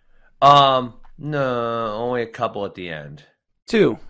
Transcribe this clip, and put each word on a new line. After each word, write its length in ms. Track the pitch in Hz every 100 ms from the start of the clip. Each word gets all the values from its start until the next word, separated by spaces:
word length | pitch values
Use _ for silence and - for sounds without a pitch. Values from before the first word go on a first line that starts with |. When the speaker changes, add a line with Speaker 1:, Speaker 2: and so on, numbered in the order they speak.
| _ _ _ _
Speaker 1:
Um, 540 | 139 143 139 131 123 - - -
no, 760 | 143 151 131 120 117 117 113 104
only 260 | 120 123
a 40 | 113
couple 380 | - 113 104 98
at 100 | -
the 140 | 90
end. 340 | 78 73 73 _ _ _ _ -
Speaker 2:
Two. 320 | 226 160 107